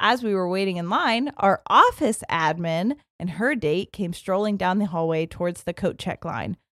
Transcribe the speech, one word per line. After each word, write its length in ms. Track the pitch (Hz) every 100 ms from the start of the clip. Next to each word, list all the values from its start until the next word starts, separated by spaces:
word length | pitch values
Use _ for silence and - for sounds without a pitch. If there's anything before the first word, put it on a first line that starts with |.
As 220 | 208 247
we 100 | 233
were 140 | 190 180
waiting 300 | 190 196 175
in 120 | 170
line, 440 | 247 320 226 285 -
our 260 | 196 - -
office 560 | 226 466 - 262 220 -
admin 640 | 165 160 165 170 165 202 294 _ _
and 120 | 175
her 220 | 160 240
date 380 | 285 151 170 190
came 220 | - 180
strolling 420 | 170 - 190 214 202
down 240 | 180 196
the 60 | 208
hallway 400 | 165 165 160 160
towards 380 | - 175 170
the 100 | -
coat 240 | 175 190 -
check 260 | - -
line. 320 | 170 113 76 - _